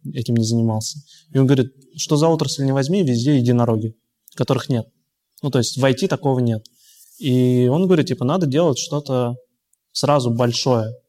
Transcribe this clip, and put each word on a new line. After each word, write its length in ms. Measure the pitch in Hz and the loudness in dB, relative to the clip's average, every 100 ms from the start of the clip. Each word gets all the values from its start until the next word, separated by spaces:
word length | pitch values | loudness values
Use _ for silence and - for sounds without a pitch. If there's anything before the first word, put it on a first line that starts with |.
| 143 | -10
этим 220 | 131 120 117 | -8 -2 0
не 80 | |
занимался. 560 | 110 117 113 110 107 147 - - _ | 0 0 0 -2 -6 -12 -18 -20 _
И 60 | 135 | 0
он 80 | 131 | 2
говорит, 220 | 135 127 _ _ 160 | 2 0 _ _ -12
что 200 | - 151 | -2 2
за 120 | 165 | 2
отрасль 360 | 160 143 - | 2 -2 -2
не 80 | 135 | -2
возьми, 320 | 135 139 196 | -2 0 0
везде 340 | 156 120 123 147 | 0 0 2 2
единороги, 560 | 120 120 117 110 110 - _ _ _ - | 4 2 2 0 -2 -10 _ _ _ -8
которых 340 | 123 123 - | -2 -2 -2
нет. 180 | 123 - _ _ _ _ _ | -4 -4 _ _ _ _ _
Ну, 100 | 147 | -2
то 80 | 131 | -2
есть 180 | 113 - | -2 0
в 80 | 135 | 0
I 80 | |
T 140 | 131 190 | 0 -2
такого 320 | 139 143 127 | -2 -2 0
нет. 260 | 120 110 - _ _ - - - | 0 -2 -6 _ _ -20 -20 -8
И 500 | 165 127 123 123 123 | -2 2 2 4 2
он 140 | 147 190 | 2 2
говорит, 220 | 180 127 | 2 0
типа, 180 | 127 127 | -2 -2
надо 200 | 180 160 | 0 0
делать 320 | 139 175 127 | 2 0 0
что-то 560 | - 147 147 127 120 123 _ _ _ _ _ | -4 -8 -4 -2 -2 -6 _ _ _ _ _
сразу 400 | - - 143 123 | -4 2 2 2
большое. 600 | 117 123 120 - 120 110 117 | 0 0 0 0 0 0 -8